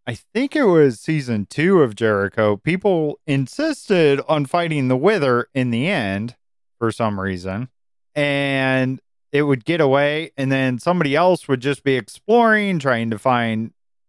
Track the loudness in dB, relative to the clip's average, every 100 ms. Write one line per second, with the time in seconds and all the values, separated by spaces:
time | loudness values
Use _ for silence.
0 | -10 -12 _ -6 -2 0 4 6 4 2
1 | -4 -4 -2 -4 -4 -2 2 4 2 0
2 | 0 0 -2 0 0 0 -2 -2 0 0
3 | -2 -6 -4 -4 -4 -4 -4 -4 -2 2
4 | 4 2 0 -2 0 -2 -2 -2 0 0
5 | 2 2 2 0 -2 -4 -2 -2 -2 -2
6 | -2 -4 -6 -12 _ _ _ -6 -4 -2
7 | -4 -4 -6 -6 -8 -8 -10 _ _ _
8 | _ -4 -2 -2 -2 -2 0 0 -2 -4
9 | _ _ _ 0 0 0 0 0 2 2
10 | 2 -2 -6 -6 -2 0 -2 -2 -2 0
11 | 0 2 2 2 0 -2 -2 -2 0 -2
12 | -2 -8 0 2 4 2 0 -2 0 0
13 | -2 -2 0 2 0 -2 -6 -12 _ _